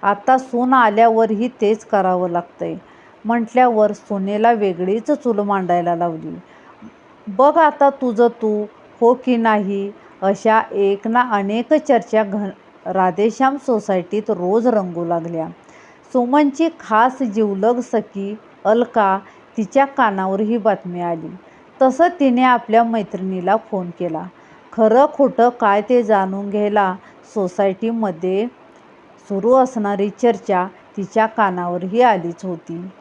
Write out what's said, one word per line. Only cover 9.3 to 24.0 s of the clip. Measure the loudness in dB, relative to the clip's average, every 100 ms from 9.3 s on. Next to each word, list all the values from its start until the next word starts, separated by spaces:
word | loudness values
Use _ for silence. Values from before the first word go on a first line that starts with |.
| 0
नाही," | 2 0 0 -4 -6 -12 -20 -4
अशा | -2 0 2 2 0
एक | -2 0 0 0
ना | 0 0
अनेक | -2 -2 -4 0 0
चर्चा | 2 0 2 -2
घ-, | -2 -4 -6 -10 _ _ -6
राधेश्याम | 0 0 2 -2 2 0 0 -2
सोसायटीत | -4 0 -4 -2 -6 -4
रोज | -4 0 0 2
रंगू | 0 -2 -6
लागल्या. | -4 -4 -4 -8 -8 -12 -20 -20 -20 -20 _
सुमनची | -2 0 2 2 0 -2 -2
खास | -2 2 2 0
जिवलग | -4 -2 -2 0 0 0
सखी | -2 -4 -4 -10 -10 -10 -16 -6
अलका, | 0 0 2 0 0 0 -6 -20 -14 -8
तिच्या | -2 0 0
कानावर | 2 0 0 -4 -2
ही | -2 0
बातमी | 0 -2 -4 -8
आली. | -6 -6 -8 -16 -20 -20 -20 0
तसं | 0 4 0 2
तिने | 0 4
आपल्या | 2 2 2 2
मैत्रिणीला | 2 -2 -4 -8 -6 -4 0 -2 -2
फोन | -8 -8
केला. | -8